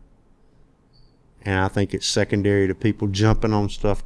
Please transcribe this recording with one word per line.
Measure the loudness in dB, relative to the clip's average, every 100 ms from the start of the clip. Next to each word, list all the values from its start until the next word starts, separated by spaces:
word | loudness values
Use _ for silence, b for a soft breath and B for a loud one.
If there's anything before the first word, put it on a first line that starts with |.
| -18 _ _ _ _ _ _ _ _ _ -20 _ _ _
and | -2 0
I | 0
think | 0 -2
it's | -4 -4
secondary | -2 0 0 2 2 2
to |
people | 0 -2 -2 -4
jumping | 2 2 4 2
on | 0 0
stuff | -2 -2 -2